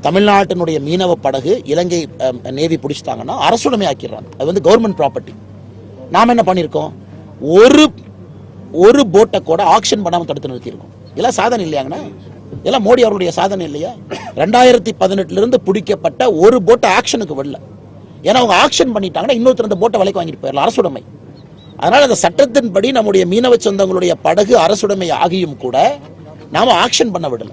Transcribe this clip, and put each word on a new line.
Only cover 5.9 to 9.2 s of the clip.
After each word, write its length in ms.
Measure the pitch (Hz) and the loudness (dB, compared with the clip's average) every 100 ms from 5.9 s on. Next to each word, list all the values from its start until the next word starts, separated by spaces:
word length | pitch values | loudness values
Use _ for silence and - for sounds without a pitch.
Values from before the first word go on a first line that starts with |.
| - - | -20 -4
நாம 240 | 175 233 | 0 2
என்ன 180 | 240 185 | 2 2
பண்ணிருக்கோம்? 400 | 185 160 156 151 - - - - - | 0 -2 -6 -8 -12 -20 -20 -20 -10
ஒரு, 480 | 139 175 233 302 302 - - - - - - - - | 2 6 8 8 4 0 -20 -20 -20 -20 -20 -20 -12
ஒரு 340 | 156 190 269 254 | 4 4 6 4
போட்டை 340 | 175 | 4